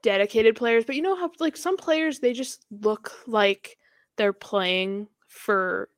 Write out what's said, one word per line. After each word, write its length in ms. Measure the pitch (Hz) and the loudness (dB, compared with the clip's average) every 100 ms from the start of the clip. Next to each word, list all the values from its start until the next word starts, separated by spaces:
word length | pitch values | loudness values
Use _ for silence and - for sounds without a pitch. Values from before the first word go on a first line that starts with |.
dedicated 520 | 226 196 202 226 220 220 | 2 2 2 6 4 4
players, 300 | 233 233 226 | 2 2 2
but 100 | 269 | -2
you 60 | |
know 140 | 349 370 | -2 -2
how, 160 | 349 - | -4 -2
like, 160 | 320 - | -4 -2
some 200 | 349 381 | -4 -4
players, 420 | - 320 320 269 | 0 0 0 -4
they 140 | 247 | -8
just 320 | 240 262 - _ | -6 -8 -10 _
look 420 | 208 214 214 - - - | -4 -2 -2 -8 -16 -4
like 500 | 220 202 196 - - _ _ _ - | 2 2 0 -8 -20 _ _ _ 0
they're 160 | 208 | 0
playing 720 | 196 - 202 185 185 190 196 208 _ _ | 0 -4 -2 0 0 -2 -6 -10 _ _
for 640 | - - 202 185 180 - | -14 -2 0 0 -4 -8